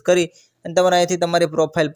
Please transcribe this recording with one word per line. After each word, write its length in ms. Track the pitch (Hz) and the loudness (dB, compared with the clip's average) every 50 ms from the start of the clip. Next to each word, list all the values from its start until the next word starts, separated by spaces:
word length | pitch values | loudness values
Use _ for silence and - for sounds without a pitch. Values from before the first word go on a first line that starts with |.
| - | -2
કરી 220 | - 180 180 170 160 - _ _ _ _ _ - | 0 0 0 0 -2 -8 _ _ _ _ _ -18
અને 100 | 180 165 | -4 -2
તમારે 180 | 180 180 185 180 | 0 2 2 2
અહીંયાથી 260 | 180 175 170 180 170 175 | 2 2 0 -2 -2 -2
તમારી 260 | 170 170 170 170 156 156 | -2 0 0 0 0 0
પ્રોફાઇલ 340 | 160 156 151 - 170 156 147 - | -2 -2 -2 -2 -2 -4 -2 -2